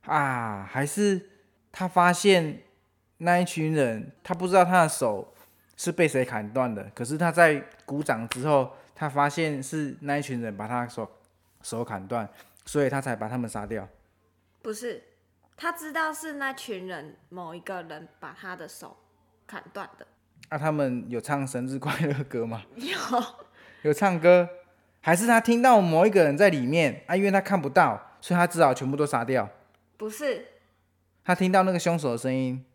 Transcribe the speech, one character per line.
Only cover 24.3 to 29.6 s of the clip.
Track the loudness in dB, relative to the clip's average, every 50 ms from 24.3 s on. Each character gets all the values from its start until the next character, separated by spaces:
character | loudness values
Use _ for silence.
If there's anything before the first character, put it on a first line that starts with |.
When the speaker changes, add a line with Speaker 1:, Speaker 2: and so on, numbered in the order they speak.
| 8 8 6 2 -4 -16 -20 _ _ _ _ _ _ _ 2
Speaker 1:
还 | 2 2
是 | 2 4
他 | 4 4 4
听 | 4 4 2 4 6
到 | 6 8 8
某 | 6 6 4 6 4
一 | 6
个 | 6 6 6
人 | 6 6 6
在 | 4 4
里 | 6 4 0
面， | 0 2 2 2 2 0 -4 -6 -4
啊， | -2
因 | 0 0
为 | 2
他 | 2 0
看 | 0 0 -2 -2
不 | -2 2
到， | 4 4 4 4 2 -2 -8 -18 -20 _
所 | -4 -2 2
以 | 2
他 | 2
只 | 2 4 6 6
好 | 6
全 | 6 2 -2 -4
部 | 0
都 | 0 0
杀 | 0 0 -2 -2
掉？ | 0 0 0 0 -2 -8 _